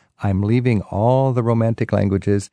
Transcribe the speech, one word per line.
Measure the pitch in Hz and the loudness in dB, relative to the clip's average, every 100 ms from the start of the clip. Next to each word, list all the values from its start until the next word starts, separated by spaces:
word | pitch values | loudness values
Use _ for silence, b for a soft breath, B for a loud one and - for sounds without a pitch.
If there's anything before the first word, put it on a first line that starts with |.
| _ - | _ -6
I'm | 101 95 | -2 0
leaving | 101 123 123 107 | 0 0 2 0
all | - 95 113 131 135 | -2 -2 2 2 0
the | 123 | 0
Romantic | 117 117 113 113 113 | 0 0 0 -2 -2
languages, | 101 98 95 101 101 - | 0 0 0 0 -2 -4